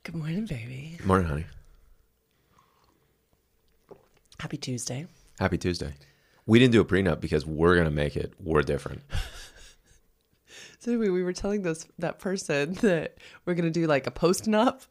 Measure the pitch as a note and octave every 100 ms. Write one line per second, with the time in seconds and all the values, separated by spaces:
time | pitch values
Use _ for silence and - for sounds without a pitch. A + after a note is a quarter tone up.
0 | - E3 D#3 E3+ A3 C3 A#2 C3 D3+ E3+
1 | F#2+ F#2+ E2+ D2 D#2+ - - - _ _
2 | _ _ _ _ _ _ _ _ _ _
3 | _ _ _ _ _ _ _ _ _ -
4 | _ _ _ - D#3+ D3+ - B2 - B2
5 | F3 _ _ - F#2 E2+ F#2 F2 C#2+ C#2
6 | - _ _ _ - A2+ C3 A#2 F2 F#2+
7 | F#2+ D2+ D#2+ D#2 D2 D#2 E2 F2 D#2+ D2
8 | D2 - - _ D#2+ D#2 D2 C#2+ - C#2
9 | - - - - - - - _ _ _
10 | _ _ _ _ _ - - _ - A#3
11 | G#3+ F3+ F3+ F#3 G3 G#3 F3+ D#3+ - -
12 | E3+ - G3+ F#3+ - C#3+ C#3+ F#3 A3+ E3+
13 | - - - - - F3 E3 E3 E3 C#3+
14 | B2+ - E3 F#3+ A3 G#3+ B3 - -